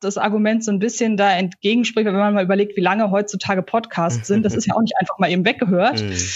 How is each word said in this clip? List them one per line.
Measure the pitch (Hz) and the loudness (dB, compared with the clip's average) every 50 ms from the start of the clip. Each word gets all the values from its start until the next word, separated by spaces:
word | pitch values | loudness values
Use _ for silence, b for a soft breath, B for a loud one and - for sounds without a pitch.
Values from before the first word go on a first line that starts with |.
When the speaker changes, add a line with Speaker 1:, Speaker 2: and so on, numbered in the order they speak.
Speaker 1:
das | - 196 196 | -6 -6 -2
Argument | - - 208 208 214 214 214 226 226 226 | -2 -2 0 0 2 2 2 0 0 0
so | 214 | -2
ein | 202 185 | -2 0
bisschen | 214 233 226 - 240 226 214 | 0 -2 -2 0 0 0 2
da | 202 202 202 185 | 2 2 2 2
entgegenspricht, | 175 190 180 - - - 202 226 247 233 220 226 220 214 | 2 0 -4 -4 -4 -2 0 2 2 0 0 0 0 0
wenn | 208 185 | 0 2
man | 196 208 208 208 | 2 2 2 2
mal | 202 185 | 2 2
überlegt, | 180 196 202 208 208 - | 2 2 2 0 0 0
wie | 196 | 0
lange | 175 180 196 220 220 202 | 0 2 2 2 0 2
heutzutage | 190 202 208 208 202 190 - - 196 185 | 0 0 -2 -2 -6 -6 -4 -2 -2 -2
Podcasts | 180 - - 233 226 - - - 170 175 120 117 110 | -2 -2 -2 -4 -2 -4 -4 -2 -2 0 -2 -2 -2
sind. | - 202 226 214 | 0 0 2 2
Das | 202 226 | 0 0
ist | 233 - | -2 -2
ja | 202 196 | 0 0
auch | 220 | 0
nicht | 226 220 - 190 | 0 0 0 -2
einfach | 185 - - - | -2 -2 -2 0
mal | 185 170 | 0 0
eben | 180 185 175 | 2 2 0
weggehört. | 220 247 - 247 180 190 180 196 254 294 110 | 0 0 0 0 0 2 2 2 2 0 0
Speaker 2:
Mhm. | 107 101 92 90 92 95 B | -4 -4 -4 -6 -6 -6 B